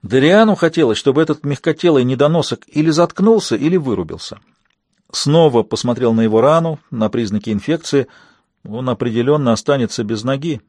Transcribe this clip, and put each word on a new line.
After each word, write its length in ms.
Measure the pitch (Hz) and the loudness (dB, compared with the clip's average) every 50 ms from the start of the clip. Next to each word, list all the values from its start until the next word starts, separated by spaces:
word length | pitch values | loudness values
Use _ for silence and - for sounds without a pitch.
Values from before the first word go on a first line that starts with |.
Дориану 540 | - 95 107 131 135 160 185 208 226 214 196 | -8 0 0 2 4 4 4 4 4 4 2
хотелось, 420 | - 170 165 160 170 156 120 107 | 0 0 -2 2 2 0 2 0
чтобы 240 | - - 143 127 147 | 0 0 0 2 2
этот 240 | 160 151 151 - - | 0 0 -2 -4 -4
мягкотелый 580 | 143 143 - - 170 151 - - 175 156 135 123 | -6 -6 -4 -4 -4 -4 0 0 2 2 2 2
недоносок 600 | 123 131 123 143 147 165 170 147 - - - - | 0 0 2 2 2 2 0 0 -2 -6 -10 -10
или 220 | _ - 147 156 165 | _ -4 -2 0 0
заткнулся, 680 | 151 156 170 170 - - 185 220 226 214 - - 113 | 2 2 0 0 0 0 2 2 2 2 2 -2 -4
или 220 | 104 131 160 180 | -2 0 0 0
вырубился». 600 | 185 147 131 107 92 87 78 80 82 - - - - _ _ _ _ _ _ _ _ _ _ _ _ _ _ | 0 0 -2 -4 -4 -4 -8 -10 -14 -14 -18 -18 -20 _ _ _ _ _ _ _ _ _ _ _ _ _ _
Снова 520 | - - - 143 147 165 165 151 123 117 107 | -10 -4 -2 2 4 4 4 6 4 2 0
посмотрел 500 | - - - - 127 120 110 127 117 113 | 0 -4 -6 -4 -4 -2 0 0 0 2
на 80 | 113 | 2
его 200 | 113 110 107 113 | 2 2 4 4
рану, 380 | 117 143 156 165 165 165 156 147 _ _ | 4 4 2 2 0 -2 -6 -10 _ _
на 180 | 147 113 110 104 | -6 -4 -4 -2
признаки 400 | - 120 117 101 101 104 - 113 | -2 -4 -4 -2 -4 -6 -4 -4
инфекции. 580 | 107 101 - - 139 - - - - 139 120 - _ - _ _ _ _ _ _ _ _ _ | -6 -4 -2 -4 -4 -4 -4 -2 -2 -2 -2 -2 _ -20 _ _ _ _ _ _ _ _ _
Он 220 | - 104 120 131 127 | -14 -12 -8 -4 -4
определенно 640 | 120 - 127 120 110 117 120 135 147 151 139 120 113 | -4 -2 -4 -2 -2 -2 0 0 0 0 2 0 -2
останется 500 | 107 - - 143 139 120 104 - - 117 | -2 -2 -2 -2 -2 -2 -4 -4 -6 -6
без 200 | 104 117 107 110 | -4 -6 -6 -4
ноги 380 | 127 135 135 143 170 147 107 _ | -6 -6 -4 -4 -8 -8 -8 _